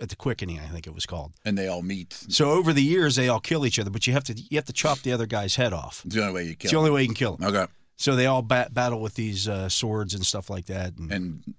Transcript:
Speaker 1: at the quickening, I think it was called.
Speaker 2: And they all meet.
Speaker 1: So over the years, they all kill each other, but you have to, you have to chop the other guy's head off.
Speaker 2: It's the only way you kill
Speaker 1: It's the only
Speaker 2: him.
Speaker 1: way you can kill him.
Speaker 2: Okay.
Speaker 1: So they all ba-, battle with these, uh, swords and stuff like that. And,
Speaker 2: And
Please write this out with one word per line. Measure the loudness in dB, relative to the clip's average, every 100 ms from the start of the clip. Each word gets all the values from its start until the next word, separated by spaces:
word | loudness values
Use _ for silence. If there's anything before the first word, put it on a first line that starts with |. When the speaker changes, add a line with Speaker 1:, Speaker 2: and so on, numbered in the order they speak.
Speaker 1:
at | -12
the | -6
quickening, | -4 -4 -6 -8
I | -10
think | -10 -12
it |
was | -10 -8
called. | -8 -10 -8
Speaker 2:
And | -2 -2
they | 0
all | -2
meet. | -4 -6 -8 -14 -2
Speaker 1:
So | 2 4
over | 4 4
the | 4
years, | 4 4 4
they | 4 2
all | 2
kill | 2 0
each | 2 0
other, | -2
but | -2 0
you |
have | 0
to, | 0
you | -10 -4 -4
have |
to | -4
chop | -2 0 0
the | 0
other | -2 0
guy's | -2 -2
head | 0 0
off. | 0 -8 -12
Speaker 2:
It's | -4 -2
the |
only | 0
way | -2
you | -6 -6
kill | 0
Speaker 1:
It's |
the | 4
only | 6
Speaker 2:
him. |
Speaker 1:
way | 6
you | 2
can |
kill | 2 -2 0
him. | 0
Speaker 2:
Okay. | 2 0 -4 _ -4
Speaker 1:
So | 2 4
they | 4
all | 2
ba-, | 2 2 2
battle | 0 0 0
with | -4
these, | -4 -4 -2 -2
uh, | -2 -2
swords | -2 0 -2 -2
and | -2 -2
stuff | -2 -4
like | -8 -6
that. | -6 -6 -6
And, | -6
Speaker 2:
And | -4 -4 -8 -12